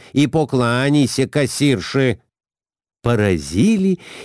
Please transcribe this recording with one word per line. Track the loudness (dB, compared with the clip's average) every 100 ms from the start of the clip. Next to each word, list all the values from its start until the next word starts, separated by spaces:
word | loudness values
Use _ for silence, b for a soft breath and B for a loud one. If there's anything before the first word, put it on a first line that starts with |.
| B
и | 0 2
покланяйся | 0 0 0 0 0 2 2 0 0 -2
кассирше». | -2 -2 0 0 0 -2 -2 0 -2 _ _ _ _ _ _ _ _
Поразили | -2 2 2 0 -2 0 2 2 0 -2 B B